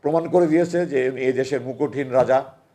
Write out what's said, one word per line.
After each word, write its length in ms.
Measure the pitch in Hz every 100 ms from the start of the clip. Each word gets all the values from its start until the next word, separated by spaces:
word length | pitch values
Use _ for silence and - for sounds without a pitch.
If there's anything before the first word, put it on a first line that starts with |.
প্রমাণ 260 | 147 165 170
করে 180 | 180 175
দিয়েছে 400 | 156 170 170 175
যে 240 | 139 127
উনি 100 | 131
এই 120 | 131
দেশের 280 | 127 135 139
মুকুটহীন 500 | 123 123 147 135 131
রাজা 340 | 127 117 131 139 - _